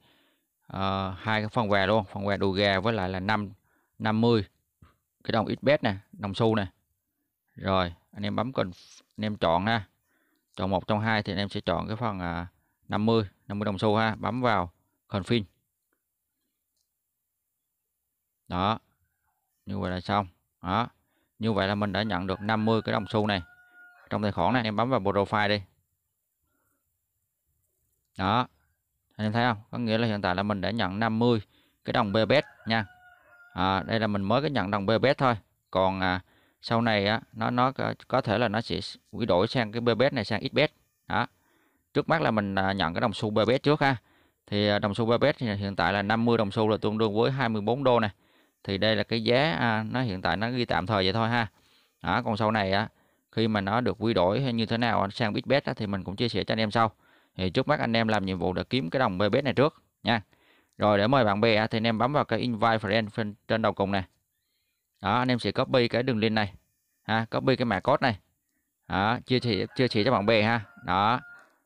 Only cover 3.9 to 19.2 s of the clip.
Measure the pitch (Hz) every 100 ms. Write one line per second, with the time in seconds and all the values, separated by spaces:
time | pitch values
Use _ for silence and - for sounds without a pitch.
3.9 | - 110 110 117 117 98 _ _ _ -
4.9 | _ _ _ - - 92 127 - 151 120
5.9 | 98 - - 101 95 113 110 95 - _
6.9 | _ _ _ _ _ _ - 92 95 90
7.9 | 85 _ - 104 101 113 131 101 87 -
8.9 | - _ - 107 107 87 85 101 117 98
9.9 | _ _ _ _ _ _ - 95 92 -
10.9 | 107 110 110 104 92 101 104 - 85 87
11.9 | 110 117 98 87 85 87 _ _ _ -
12.9 | 101 107 113 104 _ - 101 107 95 110
13.9 | 107 113 107 98 120 123 104 87 - _
14.9 | _ _ 104 90 120 104 _ _ _ _
15.9 | _ _ _ _ _ _ _ _ _ _
16.9 | _ _ _ _ _ _ _ _ _ _
17.9 | _ _ _ _ _ - 90 95 110 _
18.9 | _ _ _